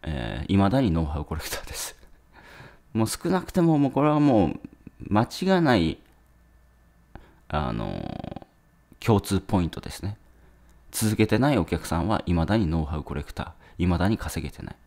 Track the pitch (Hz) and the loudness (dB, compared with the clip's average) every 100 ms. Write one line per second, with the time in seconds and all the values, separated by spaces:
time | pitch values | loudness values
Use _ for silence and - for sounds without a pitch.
0 | - 71 - - - 95 98 127 123 82 | -6 -6 -6 -8 0 4 4 4 2 2
1 | 78 76 76 76 - - - - - - | 0 -4 -6 -8 -8 -10 -10 -10 -12 -14
2 | - - _ - - - - - _ 110 | -20 -20 _ -20 -20 -20 -20 -20 _ 0
3 | 107 - - 185 160 185 165 151 139 139 | 0 -2 -2 -2 0 2 4 4 2 2
4 | 147 151 147 113 82 - - - - _ | 2 4 4 4 4 -2 -14 -20 -20 _
5 | - 101 120 - 185 190 156 117 82 - | 2 2 2 -2 2 4 6 4 2 -2
6 | - _ _ _ _ _ _ _ _ _ | -14 _ _ _ _ _ _ _ _ _
7 | _ - - _ _ 76 67 57 50 50 | _ -20 -20 _ _ -6 -4 -4 -6 -8
8 | 50 50 50 - - _ _ _ _ - | -8 -10 -10 -14 -18 _ _ _ _ -6
9 | - 101 - 95 - 95 82 - - - | 2 2 4 -2 0 0 0 -4 -14 -10
10 | 101 104 _ _ - _ - _ - - | -10 -10 _ _ -20 _ -20 _ -12 -2
11 | 107 110 107 110 139 127 82 82 - 82 | -2 2 2 4 2 2 0 -4 -2 -2
12 | 85 107 - 87 80 107 87 82 73 78 | 0 -2 0 0 2 2 2 0 -2 -6
13 | 73 69 - - - - - - 92 85 | -6 -8 -8 -10 -12 -12 -20 -2 0 2
14 | 92 110 - - - - 50 - | 2 0 -4 -8 -8 -12 -16 -16